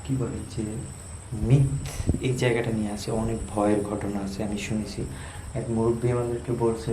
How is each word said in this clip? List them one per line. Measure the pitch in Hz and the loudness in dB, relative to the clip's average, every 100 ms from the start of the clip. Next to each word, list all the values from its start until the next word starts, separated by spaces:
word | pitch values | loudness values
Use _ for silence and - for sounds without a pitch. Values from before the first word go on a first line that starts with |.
কি | - 131 | -2 -2
বলে, | 113 107 104 - | -2 -4 -6 -4
যে | 107 110 - - - - - 107 110 | -4 -4 -8 -12 -12 -14 -10 -2 6
মিথ | 143 135 - - - - - | 8 6 2 -4 -2 0 0
এই | 131 123 | 0 2
জায়গাটা | 127 117 113 | 4 4 2
নিয়ে | 110 104 | 0 -2
আছে, | 104 - | -4 -2
অনেক | 113 113 113 - | 0 0 -2 -2
ভয়ের | 104 104 101 101 | 2 4 4 0
ঘটনা | 104 101 101 98 | -2 -2 -2 -4
আছে। | - | -4
আমি | 104 101 | -2 -2
শুনেছি, | - 107 104 - - - - - - | -2 -2 -2 -6 -6 -8 -10 -10 -6
এক | 123 110 | -6 0
মুরব্বী | 113 117 113 120 | 2 4 4 2
আমাদেরকে | 123 120 120 - | 2 0 -2 -2
বলছে | 113 117 113 - | 2 2 2 0